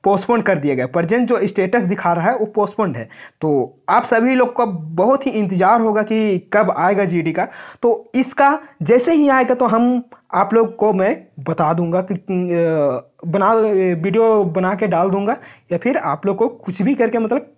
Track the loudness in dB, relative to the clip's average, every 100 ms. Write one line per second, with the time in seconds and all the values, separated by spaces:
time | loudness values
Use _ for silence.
0 | 2 0 2 0 0 0 0 -2 -2 -2
1 | 0 0 0 0 0 -2 0 0 0 -2
2 | -2 0 0 0 -2 -2 -2 -2 -4 -4
3 | -12 -18 -20 _ 0 0 -2 _ 0 0
4 | 2 2 2 2 0 0 -2 -4 -6 -2
5 | 0 0 -2 -2 -2 0 2 4 2 0
6 | 0 0 0 -2 0 0 2 2 0 0
7 | 0 0 -2 -4 -6 -8 -20 -2 -2 -2
8 | -2 -2 -2 2 2 2 -6 _ 2 4
9 | 4 4 4 4 2 0 2 2 2 0
10 | -4 -20 _ -2 2 2 2 0 0 2
11 | 0 -2 -10 -12 -6 -2 0 0 0 -2
12 | -4 -8 -4 -4 -2 0 0 0 0 -2
13 | -8 _ -6 0 2 2 2 2 0 0
14 | -2 2 2 2 0 0 -2 -2 -2 0
15 | 0 -2 -2 -6 -10 -20 _ -4 -2 -2
16 | -4 -4 -4 -2 -2 -4 -12 -4 -2 0
17 | 0 0 -2 -4 -6